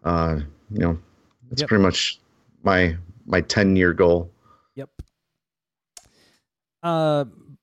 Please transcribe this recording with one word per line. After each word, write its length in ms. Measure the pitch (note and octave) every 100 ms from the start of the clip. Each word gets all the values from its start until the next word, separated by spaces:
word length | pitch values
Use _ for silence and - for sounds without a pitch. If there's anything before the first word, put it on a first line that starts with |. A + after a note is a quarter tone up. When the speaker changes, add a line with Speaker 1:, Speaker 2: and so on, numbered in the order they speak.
Speaker 1:
uh, 360 | E2 E2+ E2 D#2 D2 - -
you 80 | G#2
know, 180 | E2+ E2 - _ _ _ -
that's 120 | B2+
Speaker 2:
Yep. 80 | D3
Speaker 1:
pretty 140 | G#2+
much 360 | F#2+ - - - _ _ _ _
my, 340 | G2+ F#2 F2+ F2 - - -
my 160 | F2+
ten-year 500 | - A2 G2 F#2 F2+
goal. 360 | E2 F2 E2+ F2 _ _ _ _ -
Speaker 2:
Yep. 140 | C#3 - - _ _ _ _ _ _ _ _ - _ _ _ _ _ _ _ _
Uh, 420 | E3+ E3 D#3 D3 C3 - - C#3